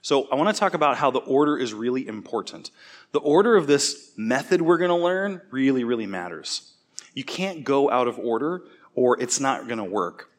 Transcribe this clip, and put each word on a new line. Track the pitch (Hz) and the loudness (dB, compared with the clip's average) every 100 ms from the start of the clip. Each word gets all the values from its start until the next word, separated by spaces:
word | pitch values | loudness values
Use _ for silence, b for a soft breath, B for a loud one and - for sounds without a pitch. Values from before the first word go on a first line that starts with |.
So | - 139 131 | 2 0 0
I | 131 | 0
wanna | 180 | 0
talk | 208 196 | 0 -2
about | 165 151 123 | 2 0 2
how | 143 | 2
the | 127 | 0
order | - 135 151 151 | 0 2 2 0
is | 123 | -4
really | 107 120 127 127 | -4 -4 -4 -4
important. | 107 92 117 - 90 - B B B B | -10 -6 -8 -8 -14 -20 B B B B
The | 147 | -2
order | 147 160 214 214 | 2 4 6 4
of | 143 | 6
this | 143 - - - - | 2 2 -6 -16 -8
method | 110 131 - 180 | 0 0 2 2
we're | 165 170 | 4 4
gonna | 180 175 | 4 2
learn | 175 185 202 185 - | 2 0 -2 -6 -8
really, | 131 135 135 | 0 2 2
really | 117 120 104 | 0 -2 -4
matters. | 92 87 80 - - - _ _ B B | -8 -8 -10 -10 -10 -12 _ _ B B
You | - 131 | -12 -10
can't | - 190 165 131 | -6 -6 -6 0
go | 139 139 | 2 4
out | 123 123 | 2 0
of | 117 | -2
order | 113 117 151 180 B B B - | -4 -2 -2 -6 B B B 0
or | 123 123 | 2 2
it's | 127 - | 0 -2
not | 135 104 113 | -2 -4 -6
gonna | 117 | -8
work. | 98 101 87 - - | -4 -4 -4 -8 -20